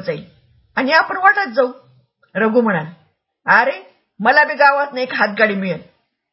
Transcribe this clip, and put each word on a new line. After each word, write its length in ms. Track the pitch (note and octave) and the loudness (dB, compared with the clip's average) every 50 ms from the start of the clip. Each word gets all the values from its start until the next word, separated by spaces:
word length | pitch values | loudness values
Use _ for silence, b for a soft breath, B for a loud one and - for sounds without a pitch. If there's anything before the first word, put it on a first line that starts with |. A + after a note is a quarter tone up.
| - | 0
जाईल 180 | - D#3 D3 - - _ _ _ _ _ _ _ _ - | -8 -10 -10 -10 -18 _ _ _ _ _ _ _ _ -6
आणि 160 | - C4 B3+ D#4 | -4 -2 2 2
आपण 240 | D#4+ - - G4 | 2 2 2 -2
वाटत 340 | F#4+ F#4 G4 G#4+ G#4 G4 C4 A3 | 2 2 2 2 2 -2 -4 0
जाऊ." 160 | C4 B3+ B3+ - - _ _ _ _ _ _ _ _ _ _ - | -2 -2 -2 -2 -10 _ _ _ _ _ _ _ _ _ _ -6
रघु 260 | F#3+ G#3+ A3 A3 B3 | -2 -2 0 2 2
म्हणाला, 300 | A3+ A3 F#3+ E3 D3+ D#3+ F3 _ _ _ _ _ _ _ _ _ - D#3 F#3 G#3+ | 2 2 0 -2 -4 -6 -14 _ _ _ _ _ _ _ _ _ -2 2 2 2
"अरे, 340 | - D#4+ - - - - _ _ _ _ _ - | 2 2 -2 -6 -10 -20 _ _ _ _ _ -4
मला 260 | G3 A#3+ C#4 D4+ D4+ | 0 2 4 4 4
बी 100 | D4 D4+ | 2 2
गावातनं 460 | C4+ C#4+ C#4 C#4 C#4+ C#4+ C#4 - B3+ | 2 2 4 4 2 -2 -4 -4 -6
एक 140 | B3+ B3+ - | -6 -6 -4
हातगाडी 400 | - G#3+ G#3+ G3+ G#3 A3 G#3 G3+ | -4 -4 -4 0 0 0 0 0
मिळेल, 360 | F#3+ F#3+ F#3 E3 - - _ _ _ _ _ _ _ _ _ | -2 -4 -6 -6 -8 -10 _ _ _ _ _ _ _ _ _